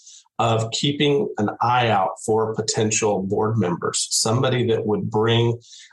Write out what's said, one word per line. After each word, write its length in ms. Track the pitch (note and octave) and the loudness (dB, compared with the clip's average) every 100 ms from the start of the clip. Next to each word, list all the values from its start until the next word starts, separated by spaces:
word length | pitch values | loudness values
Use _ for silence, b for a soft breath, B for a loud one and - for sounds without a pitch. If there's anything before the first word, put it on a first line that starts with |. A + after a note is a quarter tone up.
| B B B - | B B B -4
of 320 | A#2 A2+ A2+ | 0 0 -2
keeping 560 | - C#3+ C#3+ D3 C#3+ - - | -2 -2 0 0 0 -2 -4
an 120 | G2+ - | -4 -2
eye 280 | A#2+ B2 A#2 | 0 2 2
out 240 | G2+ F#2 - | 2 0 -4
for 300 | - A2 A2 | -2 0 0
potential 680 | A2+ A2 - G#2+ G#2 G#2+ F#2+ | -4 -2 0 0 2 0 0
board 360 | F#2+ G2+ G#2+ A2+ | 0 0 0 2
members, 500 | F2 E2+ - - - | 0 0 -2 -4 -2
somebody 560 | - A2+ B2 C#3 B2 A2 | -2 0 0 2 0 0
that 200 | A2 G#2 | 0 0
would 240 | G2 G#2+ | -2 0
bring 480 | G#2+ A2+ A#2 A#2 A#2 B B B | 0 2 4 2 0 B B B